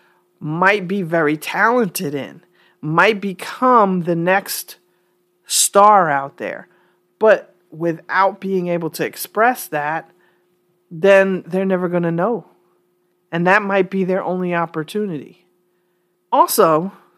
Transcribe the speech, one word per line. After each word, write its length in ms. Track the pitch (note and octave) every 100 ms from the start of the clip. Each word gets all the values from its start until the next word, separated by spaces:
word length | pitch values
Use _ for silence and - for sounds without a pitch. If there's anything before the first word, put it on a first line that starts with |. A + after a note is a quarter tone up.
| _ _ _ _
might 480 | D3+ D#3+ F#3 G#3 F3
be 160 | G3+
very 340 | E3+ E3+ D3 D3+
talented 800 | - E3+ G#3+ B3 G#3+ - F#3 C#3+
in, 260 | G#2+ A2 _ _ _ _
might 400 | D#3 E3 F#3+ G#3+
become 800 | G3 F3+ - - B3+ B3 G3+ F#3
the 140 | E3+ E3+
next 640 | E3+ F#3+ G3 - - - _ _ _ _ _ _ -
star 640 | - - G3+ G#3 G#3 E3+
out 280 | C#3+ C#3 -
there. 300 | G#2 - - _ _ _ _ -
But 340 | A3 F#3 - _ _
without 720 | D#3 E3+ D#3+ - F3 F#3+ G#3
being 260 | F#3+ F#3+ F3
able 220 | F3 E3
to 160 | - B2+
express 640 | - - - A#3 B3 -
that, 420 | D3+ D3 D#3+ - _ _ _ _ _ _ _ _
then 540 | E3 F#3+ G3 G3 F#3 E3
they're 200 | F#3 F#3+
never 220 | F#3 F3+
gonna 240 | F3 E3+
know. 340 | E3 F#3+ A3+ - _ _ _ _ _ _ _ _
And 140 | E3 F3
that 160 | G3+
might 300 | G3+ G3 F#3+
be 120 | F#3+
their 200 | F3+ F#3
only 320 | - F3+ F3+ F3
opportunity. 920 | E3 E3 D#3 G#3 G#3 D#3 - _ _ _ _ _ _ _ _ _ _
Also, 600 | C4 E4+ - F3+ D#3 F#3+ - _